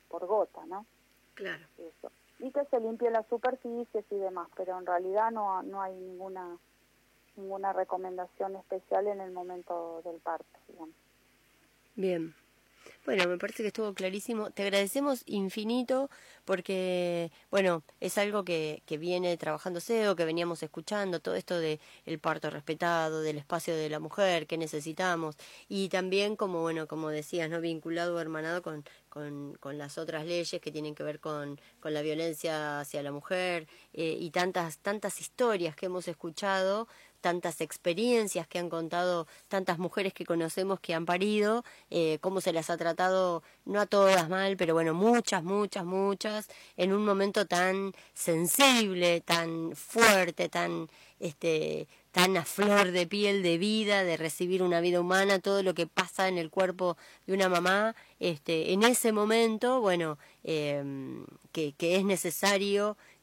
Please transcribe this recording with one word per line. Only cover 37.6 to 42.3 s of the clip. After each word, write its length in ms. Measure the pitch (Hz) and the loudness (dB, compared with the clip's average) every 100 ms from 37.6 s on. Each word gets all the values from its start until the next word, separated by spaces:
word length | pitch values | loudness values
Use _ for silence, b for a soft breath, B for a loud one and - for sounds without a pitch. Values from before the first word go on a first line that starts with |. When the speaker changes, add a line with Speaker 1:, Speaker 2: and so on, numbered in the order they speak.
Speaker 3:
experiencias 840 | 160 - 180 170 240 240 208 175 160 | -6 -4 -2 0 4 2 2 -2 -4
que 120 | 180 | -6
han 100 | 175 | -4
contado 580 | 165 160 175 180 175 156 B B | -4 -2 0 0 0 -4 B B
tantas 300 | 196 185 165 | -4 -2 -2
mujeres 340 | 180 214 190 | -2 -2 -2
que 100 | - | -2
conocemos 560 | 175 170 165 - 190 185 | -2 0 0 -2 -2 -2
que 140 | - | -2
han 120 | 165 | -2
parido, 600 | 170 180 208 214 208 233 - B B | 0 0 2 4 2 0 -4 B B
eh, 300 | 170 160 156 | 0 2 0
cómo 180 | 190 | -2